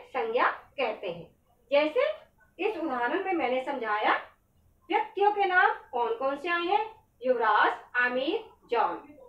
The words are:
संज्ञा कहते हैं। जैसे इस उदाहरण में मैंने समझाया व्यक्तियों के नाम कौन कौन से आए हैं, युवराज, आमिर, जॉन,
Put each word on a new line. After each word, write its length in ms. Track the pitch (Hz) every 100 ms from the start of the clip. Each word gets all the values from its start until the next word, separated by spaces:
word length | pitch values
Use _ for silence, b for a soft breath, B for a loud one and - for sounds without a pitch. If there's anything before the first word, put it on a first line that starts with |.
| -
संज्ञा 420 | - 226 233 339
कहते 560 | - - - 247 - 196
हैं। 180 | 170 - _ _ _ _
जैसे 380 | 277 302 381 587 622 - _ _ -
इस 180 | 403 339
उदाहरण 460 | 320 247 240 339 381
में 80 |
मैंने 300 | 349 247 254
समझाया 500 | 262 254 220 214 247 - - _ _ _ _ _ _
व्यक्तियों 420 | 403 440 - 403
के 140 | 415 392
नाम 280 | 359 415 - -
कौन 240 | - 240 -
कौन 200 | 269 285
से 120 | 349
आए 160 | 339 349
हैं, 200 | 415 440 - _ _
युवराज, 500 | 508 480 453 453 - - - 247
आमिर, 460 | 247 254 294 427 - - -
जॉन, 240 | 233 180 170 - -